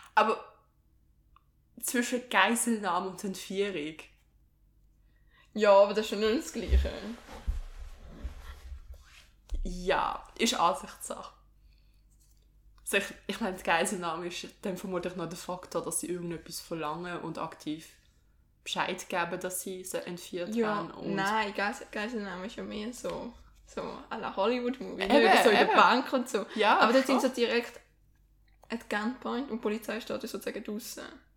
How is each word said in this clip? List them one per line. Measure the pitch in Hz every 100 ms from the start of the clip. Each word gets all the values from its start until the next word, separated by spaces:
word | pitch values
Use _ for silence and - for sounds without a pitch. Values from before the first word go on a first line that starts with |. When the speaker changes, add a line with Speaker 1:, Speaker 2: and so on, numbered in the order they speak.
| - -
Speaker 1:
Aber | 214 226 - - _ _ _ _ _ _ _ _ _ _ _ -
zwischen | - 247 240 254 -
Geiselnahme | 202 190 233 240 226 202 175 190
und | 175
Entführung? | 202 190 - 190 202 180 147 160 - _ _ _ _ _ _ _ _ _ _ _ _ _ _
Speaker 2:
Ja, | 208 208
aber | 196 202
das | 208 214
ist |
schon | 202
nicht | 214 247 -
das |
Gleiche. | 233 185 - - - 208 233 - - - - - - - - - - - - - - - - - - - - - _ _ -
Speaker 1:
Ja, | - 180 180 170 - - - -
ist | 233
Ansichtssache. | - 170 190 - - - - - - _ _ - _ _ _ _ _ _ _ _ _ - -
Also | - 202
ich, | 202 - -
ich | 196
meine, | 208 185
die |
Geiselnahme | - 165 202 202 170 165 180
ist | 175 - -
dann | 208 180
vermutlich | 190 180 175 180
noch | 165
der | 175
Faktor, | - 180 - 170
dass | - 156
sie | -
irgendetwas | 180 170 160 - -
verlangen | - 165 151 160 180 175
und | 170 160
aktiv | 160 - - 156 - - _ _ _ _ _ _
Bescheid | - - - 185 -
geben, | 180 170 185
dass | 185 185
sie | - 185
sie | 185 - -
entführt | 175 - 185 214 226
Speaker 2:
Ja, | 214 208
Speaker 1:
haben. | -
Und | - - 196
Speaker 2:
nein, | 196 220 208
Geis-, | 208 202 247 -
Geiselnahme | 220 208 247 202 180 190
ist | -
ja |
mehr | 196 214 214
so, | 247 185 170 247 - - - -
so | - - - -
à | 226
la | 185 -
Hollywood-Movie, | 202 247 240 262 190 -
Speaker 1:
Eben, | 196 269
Speaker 2:
nicht | 233 302
so | 233
in | 208
der | 196
Speaker 1:
eben. | 220
Speaker 2:
Bank | 185 240 -
und | 269 247
so. | 220 - -
Speaker 1:
Ja, | 208 339
Speaker 2:
Aber | 214
dort | 254 269
sind | 262
Speaker 1:
schon. | 262
Speaker 2:
so | 247
direkt | 226 233 240 - _ _ _ _ _ _ _ _ -
at | 233 -
Gunpoint | 208 214 254 226 233 277
und | 226
die |
Polizei | 220 220 220 214
steht | - -
ja | 226
sozusagen | - - -
draussen. | 220 208 - - 294 - _